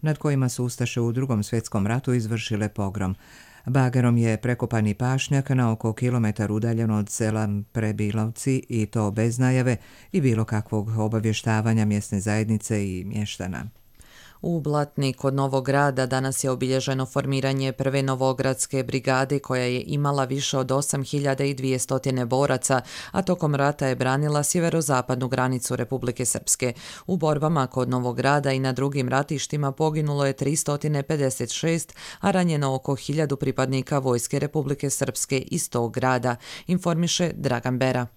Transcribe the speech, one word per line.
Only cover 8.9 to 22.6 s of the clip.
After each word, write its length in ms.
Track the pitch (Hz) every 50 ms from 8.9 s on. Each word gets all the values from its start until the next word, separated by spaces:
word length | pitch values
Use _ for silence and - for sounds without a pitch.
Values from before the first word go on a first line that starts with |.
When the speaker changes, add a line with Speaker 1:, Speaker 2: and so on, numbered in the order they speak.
| - 117 107 104
Speaker 1:
bez 280 | 101 110 110 117 117 123
najave 380 | 127 127 127 131 123 127 120 107 - - - - - -
i 100 | - 196
bilo 240 | 143 131 113 107 110
kakvog 420 | - - 107 104 - - 107 101 110 110 113
obavještavanja 840 | 107 107 113 110 104 113 107 - - 117 110 110 107 113 113 113 107
mjesne 340 | 107 104 104 101 - - 101
zajednice 680 | 92 110 104 110 110 107 110 107 - - 113 107 101
i 180 | 98 92 92 87
mještana. 580 | 98 110 107 107 101 - - 92 92 90 - 64 113 - - - - _ - - - - - - - - -
Speaker 2:
U 200 | - - 170 165
Blatni 520 | 139 151 147 147 147 147 - - 143 135 127
kod 200 | - - 139 135
Novog 320 | 139 135 135 131 135 127
Grada 400 | 139 135 139 143 143 131 127 131
danas 380 | 127 135 131 131 135 135 - -
je 80 | 135
obilježeno 540 | 131 127 135 127 131 131 131 - 135 131 131
formiranje 680 | - - 143 135 135 139 135 131 135 135 135 135 135
prve 320 | 131 - 135 135 131 139 135
novogradske 800 | 135 131 127 131 131 131 123 135 135 131 131 - - - 135 131
brigade 560 | 120 - 135 113 135 131 131 135 135 147 139
koja 240 | - - 131 127 127
je 200 | 123 123 127 - -
imala 380 | - 143 147 143 143 139 135
više 320 | 123 135 139 139 - - 135
od 140 | 131 127
osam 320 | 131 139 143 - - 143 135
hiljada 400 | - - 147 143 143 135 131 139
i 100 | 139 139
dvije 260 | 131 131 131 131 127
stotine 460 | - - 135 131 - 139 131 127 123
boraca, 560 | 117 117 131 143 143 135 127